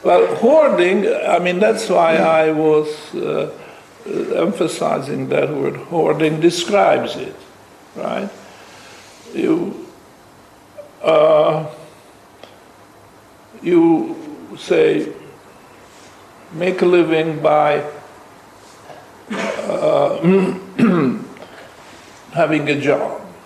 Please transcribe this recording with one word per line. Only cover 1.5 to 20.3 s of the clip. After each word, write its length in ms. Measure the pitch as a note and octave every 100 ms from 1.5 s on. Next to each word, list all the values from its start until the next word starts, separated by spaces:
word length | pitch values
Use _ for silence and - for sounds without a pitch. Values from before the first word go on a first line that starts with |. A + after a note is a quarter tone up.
| F3+
that's 300 | G#3+ G#3 -
why 260 | F3 E3 D#3+
I 360 | D#3+ D#3+ D#3+
was, 600 | D#3 D#3 D#3 D3+ D3+ -
uh, 380 | - - D3+ - - - - - - - - - -
emphasizing 960 | E3+ - E3 - D#3 - C3+ D3 C3
that 240 | C#3+ C#3+
word. 220 | D3 C#3+ C#3+
Hoarding 640 | - E3 D#3+ D3+ D#3 D#3
describes 760 | E3+ - - G3+ F3+ C3 A#2 -
it, 200 | - - - - - - - -
right? 340 | - A#2 G#3 - - - - - - - - - -
You, 540 | - - E3 G3 - - - - - - - - - - - - -
uh, 640 | D#3+ D#3+ D#3 D#3 D#3+ D#3 D#3+ - - - - - - - - - - - - - - - - - - -
you 540 | E3+ F3 E3 D#3+ D#3+ - - - - -
say, 560 | - E3+ D#3 D3+ - - - - - - - - - - - - - - -
make 280 | E3 F3+ F3+
a 40 | F3+
living 560 | F3+ D#3+ D#3+ D#3+ D3+
by, 420 | D3+ D3+ D3+ D3 - - - - - - - - - - - - - - -
uh, 880 | G3+ - - - - D3+ D3 C#3+ - E3